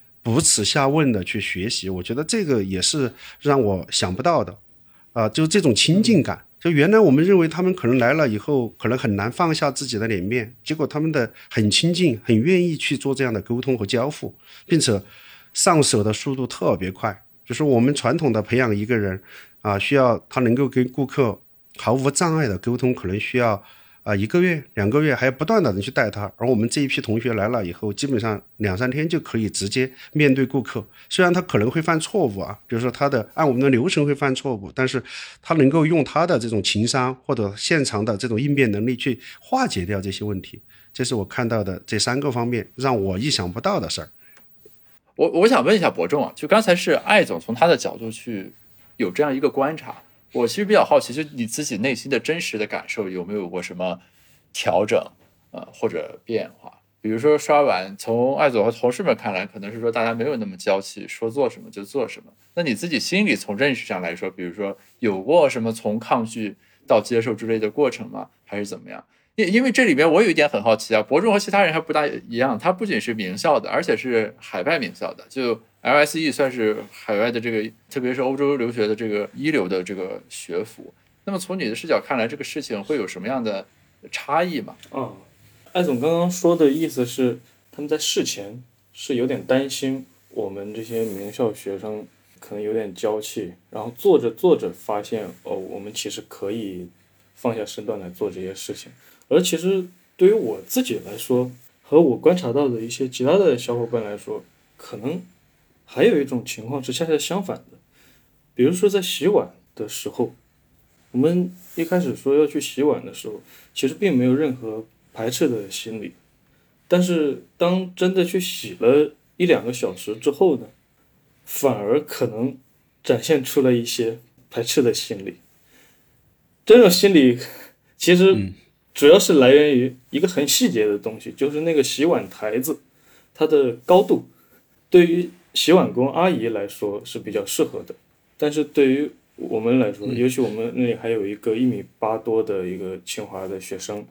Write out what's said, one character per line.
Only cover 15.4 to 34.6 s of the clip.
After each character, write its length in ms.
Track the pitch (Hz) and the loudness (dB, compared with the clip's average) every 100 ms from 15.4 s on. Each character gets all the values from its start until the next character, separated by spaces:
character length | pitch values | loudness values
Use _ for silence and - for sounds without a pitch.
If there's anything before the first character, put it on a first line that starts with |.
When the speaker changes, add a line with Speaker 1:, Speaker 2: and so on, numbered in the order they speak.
| _ | _
Speaker 1:
上 300 | - 196 165 | 0 4 4
手 220 | 135 117 | 4 2
的 80 | 104 | 0
速 200 | 107 143 | -2 -4
度 140 | 135 123 | -4 -6
特 300 | - 160 104 | -2 0 0
别 160 | 92 | -2
快。 320 | 95 113 95 _ _ | -4 -6 -6 _ _
就 80 | - | -10
是 120 | 123 | -2
我 160 | 151 120 | 2 4
们 120 | 123 | 4
传 240 | 147 120 160 | 2 0 0
统 160 | 151 | 0
的 80 | 107 | 0
培 160 | 98 123 | 0 0
养 180 | 123 | 2
一 120 | 104 104 | 0 -2
个 100 | 117 | -2
人 240 | 101 92 - - - _ | -2 -4 -10 -20 -20 _
啊， 140 | 107 101 | -2 -2
需 200 | - 139 | 2 4
要 200 | 127 107 - | 4 2 -2
他 120 | 135 | -2
能 120 | 120 | 0
够 140 | 123 139 | 2 0
跟 200 | 127 127 | -2 -2
顾 120 | - | -2
客 320 | 131 - 120 95 _ _ _ - | -4 0 0 -2 _ _ _ -6
毫 160 | - | -2
无 140 | 131 135 | 0 0
障 300 | 139 175 160 | 0 0 2
碍 80 | 131 | 0
的 100 | 90 | -2
沟 180 | - 123 | -4 0
通， 180 | 127 | 0
可 140 | 123 90 | 0 -4
能 100 | 101 | -4
需 200 | - 123 | -2 0
要， 220 | 120 101 - - _ _ | 2 0 -6 -20 _ _
啊， 100 | - | -4
一 100 | 101 107 | -2 0
个 120 | 180 | 2
月、 220 | 180 160 - | 2 0 -6
两 140 | - 101 | -2 0
个 140 | 143 | 2
月， 100 | 156 | 2
还 140 | 120 127 | 2 0
要 60 | |
不 120 | 127 | 0
断 160 | 160 226 | 0 2
的 120 | 147 | 2
人 100 | 95 | 0
去 80 | 98 | -2
带 180 | 139 110 | -2 -2
他。 240 | 101 101 - | -4 -8 -2
而 100 | 120 | 0
我 80 | |
们 140 | 113 117 | 2 0
这 120 | 151 | 0
一 60 | 139 | -2
批 140 | - | -2
同 200 | 117 110 | -2 -2
学 120 | 123 | -2
来 160 | 110 104 | 0 0
了 180 | 120 90 | -2 -4
以 60 | |
后， 200 | 85 107 | -6 -6
基 140 | 101 143 | -4 -2
本 140 | 123 | -2
上 200 | 113 104 - - | -2 -6 -8 -6
两 200 | 104 92 | -4 -2
三 100 | 127 | -2
天 200 | 135 160 | -2 -2
就 100 | 165 | -2
可 180 | - 113 | -2 -2
以 140 | 104 | -2
直 180 | - 98 | -2 -2
接 220 | 127 127 - - | -2 -2 -6 -6
面 200 | 151 147 | 2 4
对 140 | 131 127 | 4 0
顾 160 | 139 | -2
客。 240 | 117 113 - - - | -4 -8 -10 -16 -4
虽 120 | - | 2
然 140 | 180 | 2
他 80 | 175 | 2
可 160 | 180 117 | 0 0
能 100 | 110 | 0
会 140 | 160 | 0
犯 160 | 160 160 | 0 -2
错 300 | - 214 139 | -2 0 0
误 100 | 98 | -2
啊， 180 | 78 101 - | -8 -10 -6
比 80 | 117 | -4
如 40 | |
说 80 | 123 | -2
他 200 | - 139 | -2 0
的， 200 | 131 104 | 0 -2
按 100 | - | 0
我 80 | 156 | 2
们 80 | 123 | 2
的 80 | 139 | 2
流 200 | 120 160 | 2 2
程 180 | 160 147 | 0 0
会 80 | |
犯 180 | 135 139 | 0 -2
错 220 | 131 139 | -2 -4
误， 160 | 110 | -6